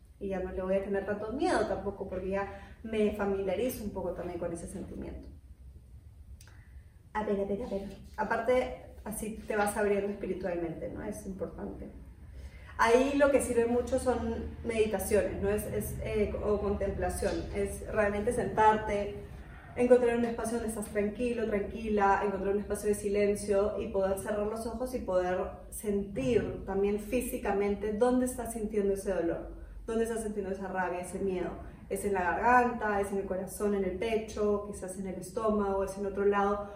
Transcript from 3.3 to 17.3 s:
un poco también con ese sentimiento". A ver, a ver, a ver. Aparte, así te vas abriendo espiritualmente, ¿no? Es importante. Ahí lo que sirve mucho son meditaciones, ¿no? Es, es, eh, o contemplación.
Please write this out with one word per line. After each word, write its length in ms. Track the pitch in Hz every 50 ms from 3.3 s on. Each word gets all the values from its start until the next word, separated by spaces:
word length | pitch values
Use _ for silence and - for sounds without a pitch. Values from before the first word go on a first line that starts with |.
| 196 196 196 190 180 185 226 262 247 - 220
un 80 | 202
poco 200 | 190 196 180 180 175
también 260 | 175 175 180 175 175
con 120 | 180 170
ese 160 | 170 170 - -
sentimiento". 640 | - 185 - - - - - - - - - - - - - - - - - - - - - - - - - - - - - - - - - - - - - - - - - - - - - - -
A 100 | 214 208
ver, 160 | 214 208 196
a 60 | 196
ver, 180 | 202 202 196 247
a 60 | -
ver. 280 | 202 196 202 202 - - - - - -
Aparte, 680 | 214 202 226 226 226 - 254 254 254 254 - - - - - - -
así 380 | 220 202 - 220 214 220 - - -
te 80 | 220
vas 220 | 208 208 208 - 220
abriendo 300 | 208 202 202 196 196 208
espiritualmente, 800 | 202 - - 180 185 - - 185 175 170 170 160 160 - - -
¿no? 140 | - - 220
Es 220 | 214 202 - -
importante. 640 | 196 190 - 196 190 - 185 202 196 190 - - - - - - - - - - - - - - - - - - - - -
Ahí 340 | 226 226 233 254 262 277 285 285
lo 120 | 294 277
que 100 | 277 247
sirve 280 | - - 247 233 226 240
mucho 320 | 240 240 240 - 262 254
son 560 | - 254 240 233 226 226 226 233 - - - - -
meditaciones, 720 | 233 233 226 214 214 208 190 - - 214 202 180 - 180 175
¿no? 80 | 190 196
Es, 140 | 208 208 - -
es, 280 | - 214 208 - - - 208
eh, 300 | 214 220 214 208 190 - - -
o 160 | 208 208 202
contemplación. 760 | 202 202 202 196 196 196 190 - 185 180 175 - - 190